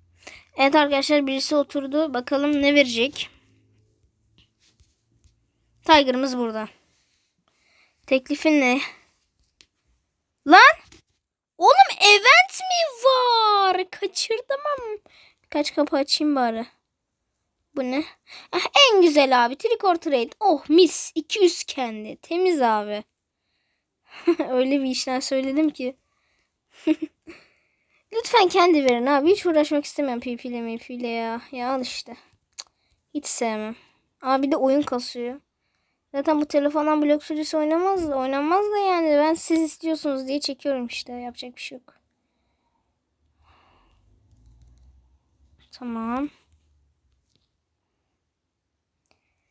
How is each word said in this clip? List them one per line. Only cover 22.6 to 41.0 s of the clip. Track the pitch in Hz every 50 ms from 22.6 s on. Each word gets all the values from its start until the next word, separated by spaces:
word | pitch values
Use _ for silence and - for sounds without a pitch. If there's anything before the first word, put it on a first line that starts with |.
| 254
abi. | 233 220 214 208 208 208 208 214 _ _ _ _ _ _ _ _ _ _ _ _ _ _ _ _ _ _ _ _ _ - - -
<laughs> | - 339 - 311 -
Öyle | 262 254 262 262 277 285
bir | 269 262
işler | 254 - - - 262 254
söyledim | 269 - 277 262 262 269 269 285 320 302
ki. | 285 - 262 247 269 _ _ _ _ _ _ _ _ _ _ _ _ _ _ _ _ - -
<laughs> | - 320 - - 302 _ _ _ - - - _ _ _ _ _ _ _ _ _ _ _ _ _ _ -
Lütfen | 453 453 - - 466 392 359
kendi | - 381 349 359 349 294 269
verin | 262 247 240 240
abi. | 269 294 285 269 330
Hiç | 403 403 -
uğraşmak | 359 320 302 302 302 302 294 294
istemem | - - - 294 277 247 233
P | 247 254 240
P | 233 - 262
ile | 240 240
M | 233 226 226 240
P | - - 254
ile | 240 247 233
ya. | 233 233 226 226 226 233 233 - -
Ya | 254 240 247 269
al | 262
işte. | 254 240 - - - - 233 - _ _ _ _ _ _ _ - - _ _ _ _ _ _ _ _ _ _
Hiç | 302 294
sevmem. | - - - 240 226 220 214 214 214 240 - _ _ _ _ _ _ _ _ -
Abi | 262 269 269 269
bir | 269 294
de |
oyun | 294 254 269 269 294 294
kasıyor. | - 269 247 247 - - 247 240 240 254 285 _ _ _ _ _ _ _ _ _ _ _ _ _ _ -
Zaten | 277 285 311 311 294
bu | 294
telefondan | 294 - 294 285 294 294 311 294 302 302 302 294
blok | 294 294 302 -
sürüsü | - 330 302 311 302 -
oynamaz | 311 302 302 311 330 359 381 392 381 339 311
da, | 285
oynanmaz | 269 262 262 269 277 285 302 339 392 415 415 415
da | 415
yani. | 403 381 370 349 330 311
Ben | 294 285 294 311 330
siz | 330 - - 330 320
istiyorsunuz | 320 302 - - - 330 320 302 - 302 277 262 262 262
diye | 269 294
çekiyorum | 285 - 277 - - 285 277 262 247
işte. | 240 - -